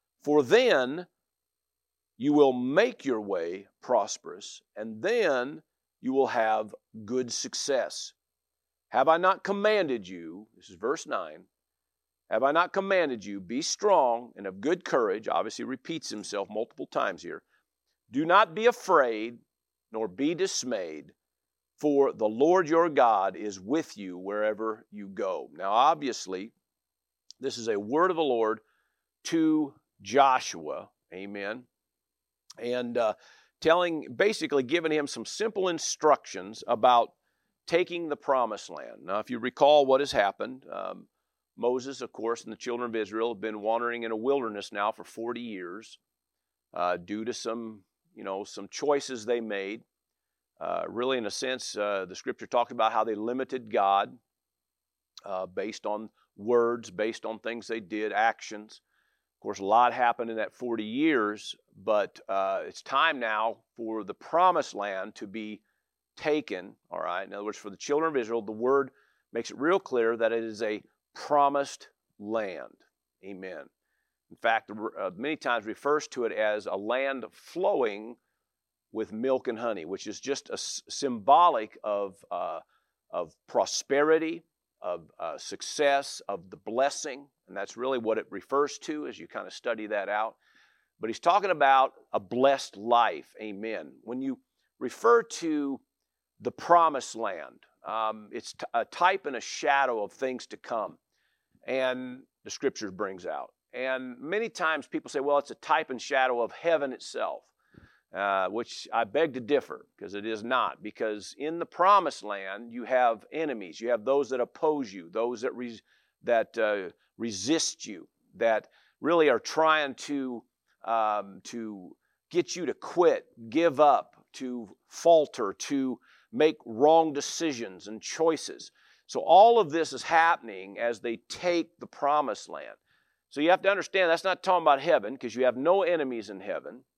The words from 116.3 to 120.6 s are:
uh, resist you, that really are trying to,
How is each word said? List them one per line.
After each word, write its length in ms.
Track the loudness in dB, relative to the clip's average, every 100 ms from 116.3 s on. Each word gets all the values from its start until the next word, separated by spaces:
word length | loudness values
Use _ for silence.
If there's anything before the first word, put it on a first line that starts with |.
| 2 0 0
uh, 320 | 0 0 -4 -12 _ -8
resist 680 | -6 -4 0 0 0 -6 -12
you, 220 | -14 -18 _ _ 0
that 340 | 2 2 -2 _ _ _
really 300 | 2 6 6
are 100 | 4
trying 560 | 2 2 4 4 0 -6
to, 480 | -6 -4 -4 -8 -12 _